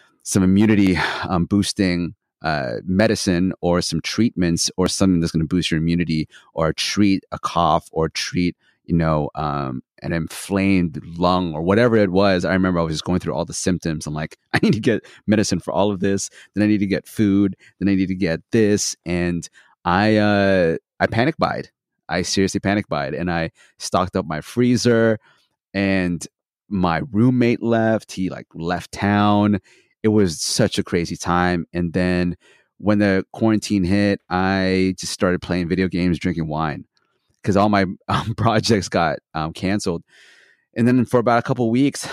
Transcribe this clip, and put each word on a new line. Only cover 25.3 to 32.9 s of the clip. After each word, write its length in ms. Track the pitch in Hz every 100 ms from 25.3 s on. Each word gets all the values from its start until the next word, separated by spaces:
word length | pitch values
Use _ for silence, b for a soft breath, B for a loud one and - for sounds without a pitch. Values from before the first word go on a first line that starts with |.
| b b b _
and 540 | 98 98 95 90 87 - _ _ _ -
my 340 | 101 90 80 -
roommate 500 | 104 127 127 120 117
left. 480 | 117 113 113 107 -
He, 180 | - 92
like, 180 | 65 -
left 380 | 80 82 87 -
town. 680 | - 101 104 104 104 104 101 b b b b
It 60 | 110
was 320 | 107 95 76
such 360 | - - 107 -
a 60 |
crazy 320 | - 90 85 85
time. 500 | 90 87 90 90 80
And 220 | 87 85
then 420 | 90 90 90 87 85 b b b -
when 220 | 95